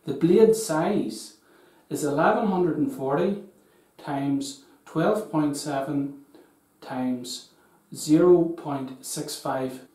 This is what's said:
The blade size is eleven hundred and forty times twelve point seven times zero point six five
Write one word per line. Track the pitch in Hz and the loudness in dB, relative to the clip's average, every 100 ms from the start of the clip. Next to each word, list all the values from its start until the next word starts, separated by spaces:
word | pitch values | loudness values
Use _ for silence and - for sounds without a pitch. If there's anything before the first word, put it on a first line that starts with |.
| - | -8
The | |
blade | - 165 202 220 - | 0 6 8 8 6
size | - 156 185 202 - - - _ _ _ _ _ _ | 0 0 0 0 -2 -8 -16 _ _ _ _ _ _
is | 151 | -6
eleven | 147 147 185 214 202 | -2 2 2 2 0
hundred | 180 170 151 | 2 0 0
and | 135 | -2
forty | - 135 170 190 202 - _ _ _ _ - | -2 -2 0 0 -4 -10 _ _ _ _ -16
times | - 139 143 139 - - _ _ - | -8 -4 -2 -2 -4 -12 _ _ -8
twelve | 156 208 214 - | -2 0 0 -2
point | 156 147 139 | -2 -2 -4
seven | 151 139 135 139 139 - - - _ _ _ _ | -6 -4 -4 -4 -4 -10 -20 -20 _ _ _ _
times | - 131 127 123 123 - - _ _ _ _ | -12 -6 -4 -4 -8 -14 -16 _ _ _ _
zero | - 151 156 180 175 | -12 2 4 8 6
point | 165 - 156 139 131 127 | 4 -4 -8 -8 -8 -12
six | - 160 - - | -12 -10 -10 -8
five | 143 135 131 123 - | -6 -4 -6 -8 -18